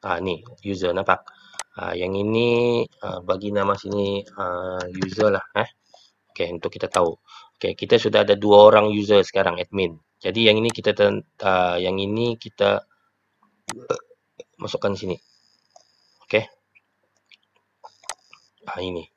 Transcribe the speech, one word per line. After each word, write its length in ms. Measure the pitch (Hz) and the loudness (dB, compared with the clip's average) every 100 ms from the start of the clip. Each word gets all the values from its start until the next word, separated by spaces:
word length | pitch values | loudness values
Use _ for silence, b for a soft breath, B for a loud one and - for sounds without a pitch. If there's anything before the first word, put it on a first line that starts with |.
Ah, 180 | 98 87 | -4 -4
ni, 160 | 92 87 - - | -4 -6 -8 -16
user, 320 | 101 95 90 | -8 -4 -2
nampak? 320 | 87 98 92 - B B B - | -2 0 -2 -2 B B B -16
Ah, 220 | - 90 87 | -10 -8 -6
yang 180 | 90 | -6
ini, 720 | 98 104 113 120 120 120 120 113 _ | -4 -2 -2 0 0 0 -2 -4 _
ah, 160 | 101 92 | -12 -12
bagi 260 | 87 95 104 | -6 -6 -4
nama 240 | 101 98 | -4 -2
sini, 480 | 98 98 101 101 101 101 - | -4 -4 -4 -4 -4 -8 -10
ah, 480 | 92 90 92 92 90 | -8 -6 -8 -8 -10
user 480 | 92 95 95 107 | -6 -8 0 0
lah, 80 | 98 - 101 | 0 -4 -6
eh. 80 | 117 _ _ b b _ _ | -6 _ _ b b _ _
Okey, 240 | - 87 | -8 -8
untuk 160 | 87 82 | -6 -8
kita 160 | - 92 | -8 -4
tahu. 320 | - 87 82 _ B B _ | 0 0 -2 _ B B _
Okey, 160 | 95 | -8
kita 240 | 87 104 117 | -6 2 2
sudah 240 | 110 107 | 4 2
ada 160 | 104 101 | 4 2
dua 320 | 104 104 104 | 6 10 10
orang 240 | 110 107 | 10 4
user 240 | 104 101 101 95 | 0 2 4 4
sekarang, 320 | 95 95 87 | 0 -2 -2
admin. 400 | 90 101 90 82 _ _ | -6 -4 -4 -4 _ _
Jadi 240 | 95 101 113 | -6 2 4
yang 100 | 107 | 4
ini 80 | 113 | 2
kita 240 | - 110 | -2 -4
ten-, 320 | 101 104 104 - _ | 2 2 0 -8 _
ah, 320 | 98 92 90 | -2 0 0
yang 240 | 87 92 95 | 0 -4 -4
ini 400 | 98 107 120 117 | -4 -2 -2 -4
kita, 480 | - - 101 101 - _ _ _ _ _ _ _ - | -12 -2 0 0 -4 _ _ _ _ _ _ _ -14
eh, 280 | - 123 - - _ _ _ - _ | -14 -6 -8 -8 _ _ _ -20 _
masukkan 320 | - - 101 | -10 -4 -4
sini. 240 | 95 95 85 _ _ _ _ _ _ _ _ _ _ _ | -4 -6 -10 _ _ _ _ _ _ _ _ _ _ _
Okey. 140 | 107 107 _ _ _ _ _ _ _ _ _ _ _ _ _ - _ - - _ - _ _ - | -4 -4 _ _ _ _ _ _ _ _ _ _ _ _ _ -20 _ -14 -14 _ -20 _ _ -14
Ah, 80 | - | -10
ini. 260 | 92 87 80 | -8 -8 -12